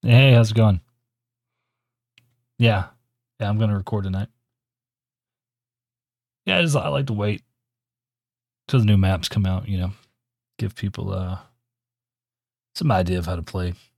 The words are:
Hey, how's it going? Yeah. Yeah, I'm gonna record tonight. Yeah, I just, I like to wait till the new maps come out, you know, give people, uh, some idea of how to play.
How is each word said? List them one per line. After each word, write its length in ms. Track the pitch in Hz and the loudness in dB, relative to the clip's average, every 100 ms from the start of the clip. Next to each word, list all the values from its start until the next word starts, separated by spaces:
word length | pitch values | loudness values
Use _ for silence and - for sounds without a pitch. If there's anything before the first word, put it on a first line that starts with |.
Hey, 300 | - 120 135 | 6 6 8
how's 180 | 120 113 | 6 4
it 60 | 107 | 4
going? 240 | 110 92 _ _ _ _ _ _ _ _ _ _ _ _ _ _ _ _ _ _ | 2 2 _ _ _ _ _ _ _ _ _ _ _ _ _ _ _ _ _ _
Yeah. 280 | 120 101 95 _ _ _ _ _ | 2 2 -4 _ _ _ _ _
Yeah, 80 | 104 | -4
I'm 100 | 107 | -2
gonna 180 | 110 101 | 0 -2
record 280 | 95 107 | -4 -6
tonight. 240 | 98 95 107 _ _ _ _ _ _ _ _ _ _ _ _ _ _ _ _ _ _ _ _ _ - | -4 -6 -6 _ _ _ _ _ _ _ _ _ _ _ _ _ _ _ _ _ _ _ _ _ -4
Yeah, 120 | 185 | 0
I 40 | |
just, 140 | 170 143 | 0 0
I 120 | 160 | -2
like 180 | 139 139 | -4 -4
to 60 | |
wait 300 | 107 104 104 _ _ _ _ _ _ _ _ _ _ _ _ - | -4 -2 -4 _ _ _ _ _ _ _ _ _ _ _ _ -4
till 120 | 131 | 0
the 60 | 107 | 2
new 100 | 104 | 4
maps 320 | 95 92 - | 2 0 -4
come 180 | - 95 | -4 -2
out, 220 | 92 92 | -4 -6
you 100 | 98 | -6
know, 140 | 92 101 _ _ _ _ _ _ | -6 -8 _ _ _ _ _ _
give 160 | 101 | -10
people, 380 | - 101 - 98 | -6 -10 -8 -8
uh, 260 | 95 90 95 - _ _ _ _ _ _ _ _ _ _ _ _ | -6 -8 -10 -14 _ _ _ _ _ _ _ _ _ _ _ _
some 160 | - 160 | -6 0
idea 280 | 98 90 90 | 0 0 -2
of 80 | 85 | -4
how 100 | 90 | -8
to 60 | |
play. 320 | 82 95 90 87 _ | -8 -6 -6 -8 _